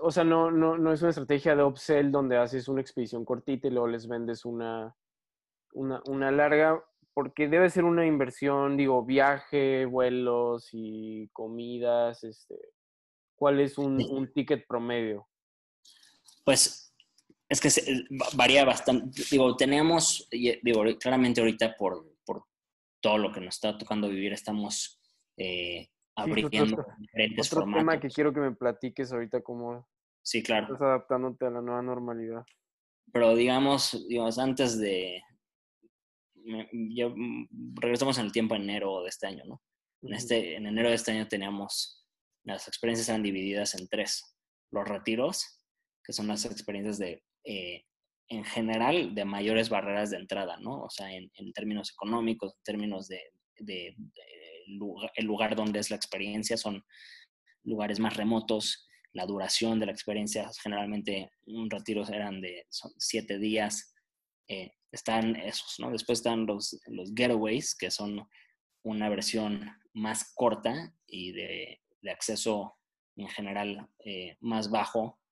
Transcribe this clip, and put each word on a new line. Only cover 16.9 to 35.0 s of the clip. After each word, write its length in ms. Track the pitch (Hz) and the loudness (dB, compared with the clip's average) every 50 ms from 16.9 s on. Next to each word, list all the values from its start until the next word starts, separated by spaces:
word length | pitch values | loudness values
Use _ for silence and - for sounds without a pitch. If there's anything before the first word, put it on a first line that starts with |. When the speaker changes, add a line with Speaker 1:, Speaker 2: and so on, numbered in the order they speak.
| _ _ _ _ _ _ _ _ _ _ _ - | _ _ _ _ _ _ _ _ _ _ _ -2
Speaker 2:
es 120 | 139 135 | 0 4
que 100 | - 151 | 4 6
se, 320 | - - - - 135 127 123 - | 6 4 4 2 0 -2 -2 -4
va-, 180 | 135 135 - - - | -4 -4 -4 -2 2
varía 300 | 131 123 123 131 139 139 | 4 6 8 10 8 8
bastante. 560 | 131 120 - - - 127 123 110 131 127 - - - | 8 6 4 4 2 2 2 2 -2 -6 -6 -2 4
Digo, 260 | 147 139 131 127 117 | 6 6 6 6 6
tenemos, 720 | - 135 131 139 147 156 160 170 165 156 - - - - - | 4 4 4 6 6 6 6 6 6 4 4 2 0 -4 -6
y, 300 | - 120 120 120 117 - - | -4 0 2 2 2 2 2
digo, 220 | 123 117 110 107 110 110 - | 2 4 4 4 4 2 2
claramente 400 | - 127 127 131 127 123 120 117 | 0 2 4 4 4 4 4 4
ahorita 340 | 113 113 113 110 117 113 - | 4 4 4 4 2 0 0
por, 300 | - 104 95 90 85 80 80 73 _ _ | 0 -2 -2 -2 -2 -8 -14 _ _ _
por 200 | - 98 104 - _ _ _ _ _ _ _ _ _ _ _ | -10 -10 -10 -10 _ _ _ _ _ _ _ _ _ _ _
todo 160 | - 107 107 | 2 4 4
lo 160 | 107 104 98 104 | 4 2 2 -2
que 80 | 98 | -4
nos 140 | 92 90 - | -8 -8 -6
está 240 | - - 107 104 107 | -4 -2 -2 -2 -4
tocando 320 | 110 - 110 104 104 104 | -4 -4 -2 -2 0 0
vivir, 240 | 98 95 98 104 104 | 0 -2 -2 -4 -4
estamos... 680 | 104 - - 107 107 104 104 107 - - - - _ _ _ _ _ _ _ _ - | -6 -6 -4 -4 -4 -2 -4 -4 -4 -6 -6 -10 _ _ _ _ _ _ _ _ -8
Eh, 500 | - 92 90 90 87 87 87 85 87 _ _ _ _ _ - - - | -6 -4 -4 -4 -4 -4 -6 -8 -10 _ _ _ _ _ -8 -6 -2
Speaker 1:
Sí, 60 | 107 | 0
justo 160 | 107 107 - - | 0 0 0 2
Speaker 2:
abriendo 260 | - 107 110 107 107 | 4 4 4 4 2
Speaker 1:
otro, 120 | 110 110 - - - | 0 -4 -8 -12 -18
Speaker 2:
diferentes 540 | - - - 113 110 107 110 110 110 - - | -18 -8 -2 0 0 0 2 0 0 0 2
Speaker 1:
otro 80 | - | 2
tema 140 | - - - | 2 2 2
que 40 | 160 156 | 2 4
Speaker 2:
formatos. 300 | 160 160 147 147 139 - | 4 2 0 0 -4 0
Speaker 1:
quiero 180 | - 151 151 135 | 2 2 2 2
que 60 | 147 | 2
me 100 | 143 135 | 0 -2
platiques 640 | 117 - 123 120 117 - - 127 - - 135 123 127 | -2 0 0 -2 0 0 -4 -8 -4 -4 -6 -4 -4
ahorita, 280 | 120 117 110 - 123 | -4 -4 -2 -4 -4
cómo 480 | - - 120 120 120 120 120 123 123 _ _ _ _ _ _ _ | -4 -4 -10 -8 -8 -8 -8 -10 -12 _ _ _ _ _ _ _
Speaker 2:
Sí, 220 | - - - 117 113 | -8 -4 -2 -2 0
claro. 240 | - 117 107 104 | 2 2 2 2
Speaker 1:
estás 160 | 107 135 120 139 | 0 -2 0 2
adaptándote 640 | 135 131 127 - - 135 127 127 131 123 127 131 | 4 4 2 2 0 -2 0 0 -2 -4 -2 -4
a 40 | 123 | -2
la 100 | 120 120 | -2 -4
nueva 200 | 120 120 120 123 | -6 -4 -4 -4
normalidad. 640 | 123 127 127 123 123 120 117 113 113 113 113 117 120 _ _ _ _ _ _ _ _ _ _ _ _ _ - | -4 -4 -4 -6 -6 -6 -6 -6 -6 -8 -8 -10 -12 _ _ _ _ _ _ _ _ _ _ _ _ _ 2
Speaker 2:
Pero 240 | 120 120 113 113 | 4 6 8 8
digamos, 680 | 117 120 123 127 131 139 139 139 135 - - - 113 80 87 | 8 6 6 4 4 4 4 4 4 2 0 -2 -4 -6 -2
digamos, 280 | 117 120 117 113 113 120 | -2 0 0 0 0 0
antes 400 | 127 135 131 131 139 123 117 113 | 0 0 2 2 2 2 2 2
de, 420 | 107 101 98 92 | 0 0 0 0